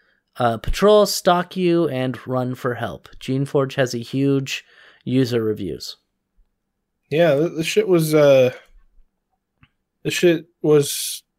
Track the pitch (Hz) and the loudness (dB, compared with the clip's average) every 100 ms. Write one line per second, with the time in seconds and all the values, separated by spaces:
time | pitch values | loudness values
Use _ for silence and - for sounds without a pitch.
0 | _ _ _ - 120 113 - - 202 214 | _ _ _ -4 -2 -2 -4 0 4 4
1 | 202 - 180 175 175 185 180 170 156 127 | 4 0 0 0 -2 -4 0 0 0 -2
2 | 127 120 123 127 127 123 131 117 110 71 | -6 -6 -6 -4 -4 -6 -6 -6 -8 -10
3 | - - - 131 139 147 135 139 127 120 | -18 -12 -6 -4 -2 -2 -2 -2 -4 -4
4 | 117 135 139 135 135 - - _ _ _ | -6 -2 0 0 -2 -10 -12 _ _ _
5 | 123 127 120 120 110 104 92 62 - - | -2 0 0 0 -2 -4 -6 -10 -14 -18
6 | _ _ _ _ _ _ _ _ _ _ | _ _ _ _ _ _ _ _ _ _
7 | - 147 170 139 170 156 160 208 202 170 | -4 0 2 2 0 -4 -4 -2 2 2
8 | 156 151 143 135 123 - _ _ _ _ | 2 4 6 6 4 0 _ _ _ _
9 | _ _ _ _ _ _ _ _ _ _ | _ _ _ _ _ _ _ _ _ _
10 | 156 - 180 165 - _ 156 151 139 - | -8 0 2 2 -4 _ 2 2 2 -4
11 | - - _ | -8 -12 _